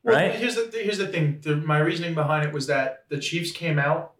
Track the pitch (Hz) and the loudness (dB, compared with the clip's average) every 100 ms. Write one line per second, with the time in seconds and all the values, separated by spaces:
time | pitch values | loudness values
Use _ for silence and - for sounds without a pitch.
0 | - 147 185 220 240 226 226 220 202 196 | 4 4 4 0 -2 -2 -4 -2 -2 -2
1 | 190 170 147 147 156 147 156 151 165 165 | -2 0 0 0 -2 -2 2 2 2 0
2 | 170 156 143 151 147 147 131 139 131 - | -2 -2 0 0 0 -4 -2 0 0 -6
3 | - 143 - 170 165 - 165 147 143 - | -8 -6 -4 -4 -4 -4 0 2 2 0
4 | - | -2